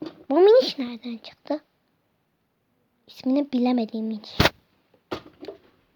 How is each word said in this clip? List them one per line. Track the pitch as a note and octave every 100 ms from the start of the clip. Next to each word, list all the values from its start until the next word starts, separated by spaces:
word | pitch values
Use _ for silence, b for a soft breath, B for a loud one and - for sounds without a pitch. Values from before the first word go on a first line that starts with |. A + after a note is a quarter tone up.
| - - -
Bu | C#4
miniş | G4 A#4+ - -
nereden | A#3+ A#3+ B3 A#3
çıktı? | - - - D4+ - _ _ _ _ _ _ _ _ _ _ _ _ _ _
İsmini | - C4 C4+ C#4+
bilemediğim | B3+ B3 B3 A3 A3 A3
miniş. | A3 - - - - _ _ _ _ _ - - - - - _ _ _